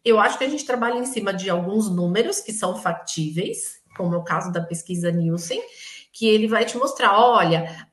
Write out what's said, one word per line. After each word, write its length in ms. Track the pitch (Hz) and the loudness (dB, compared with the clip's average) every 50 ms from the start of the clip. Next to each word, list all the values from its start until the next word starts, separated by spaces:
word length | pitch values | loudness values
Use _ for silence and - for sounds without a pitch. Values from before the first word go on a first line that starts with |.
| - | 2
eu 160 | 233 226 214 | 4 6 6
acho 180 | 202 247 247 - | 6 4 2 0
que 60 | 262 | -2
a 40 | 277 | -2
gente 160 | 302 294 - | -2 -4 -4
trabalha 340 | - 247 233 226 233 247 247 | -2 -2 0 0 0 0 -2
em 60 | 247 | -4
cima 280 | 254 - 226 196 196 190 | -4 -4 -4 -2 -2 -2
de 180 | 180 185 190 | -2 -2 -2
alguns 400 | 175 180 175 185 202 220 214 196 | -2 -2 -2 0 0 0 0 2
números 500 | 180 175 175 170 180 214 254 381 403 - | 0 0 0 2 2 2 2 0 0 -4
que 120 | - - 214 | -6 -8 -8
são 240 | - 196 180 185 | -4 -4 -4 -4
factíveis, 1040 | - - 180 165 - - - - 165 156 151 156 165 190 - - - - - - - _ _ _ | -2 -2 -2 -4 -4 -6 -8 -4 -4 -4 -2 -2 -4 -4 -4 -6 -8 -8 -10 -12 -16 _ _ _
como 180 | - 185 175 170 | -4 -4 -2 -2
é 40 | 175 | -2
o 60 | 165 | -2
caso 280 | - 165 175 190 185 175 | -2 -2 -2 -2 -2 -4
da 80 | 170 | -4
pesquisa 500 | 165 - 170 165 - - 180 175 170 175 | -4 -6 -8 -10 -8 -6 -6 -2 -2 0
Nielsen, 520 | 170 170 165 165 165 175 - - - 440 466 - - - - - - - - _ _ | 0 2 2 2 0 -2 -4 -6 -6 -6 -8 -10 -14 -20 -18 -18 -18 -20 -20 _ _
que 140 | - 226 | -2 2
ele 200 | 220 214 214 214 | 2 4 4 2
vai 180 | 220 226 214 233 | 0 0 0 0
te 120 | 226 - | -2 -2
mostrar, 420 | 240 262 277 - - 247 208 196 214 | -4 -4 -4 -2 0 2 4 6 6
olha, 720 | 240 247 233 214 175 165 165 165 165 - - - - _ | 6 6 6 6 4 4 2 0 0 -4 -10 -14 -18 _